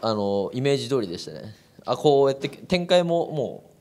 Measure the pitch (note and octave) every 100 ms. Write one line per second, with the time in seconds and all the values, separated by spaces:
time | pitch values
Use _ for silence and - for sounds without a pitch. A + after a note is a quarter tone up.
0 | A2 G#2+ G2+ G2+ F#2+ B2+ C#3 C#3 A#2+ C3+
1 | G2 E2 - D#2 G#2+ - _ _ - B2+
2 | D3+ C#3 C#3 C3+ C#3 - - F#3 F3 F3+
3 | E3+ E3+ - D3+ G#2+ - - _